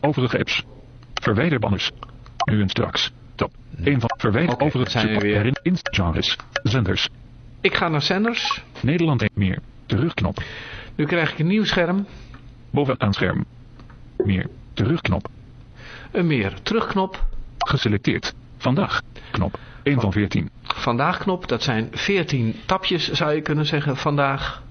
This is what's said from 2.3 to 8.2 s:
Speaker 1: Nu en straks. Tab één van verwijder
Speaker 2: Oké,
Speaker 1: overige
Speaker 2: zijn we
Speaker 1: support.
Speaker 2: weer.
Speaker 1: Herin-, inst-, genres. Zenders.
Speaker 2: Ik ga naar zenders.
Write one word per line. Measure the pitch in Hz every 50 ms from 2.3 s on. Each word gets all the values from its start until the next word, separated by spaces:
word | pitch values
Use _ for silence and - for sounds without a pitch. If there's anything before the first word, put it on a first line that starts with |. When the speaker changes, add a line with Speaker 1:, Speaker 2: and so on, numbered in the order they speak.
| - - - -
Speaker 1:
Nu | 110 107 104
en | 95
straks. | - - 117 - - - - - - - - - -
Tab | - - - - - - - - - 87
één | 135 143 131
van | 113 113 -
verwijder | - - 120 101 117 165 170 123
Speaker 2:
Oké, | - 143
Speaker 1:
overige | 151 143 131 123 107
Speaker 2:
zijn | - 117 107
we | 107 110
Speaker 1:
support. | 104 101 101
Speaker 2:
weer. | 104
Speaker 1:
Herin-, | 104 104 117 139 - -
inst-, | 165 185 170 - - -
genres. | - 95 82 80 - - - - - - - - - -
Zenders. | - 104 131 110 - 98 - - - - - - - - - - - - -
Speaker 2:
Ik | - 190 -
ga | - 190 170
naar | 156 147 147
zenders. | - 190 190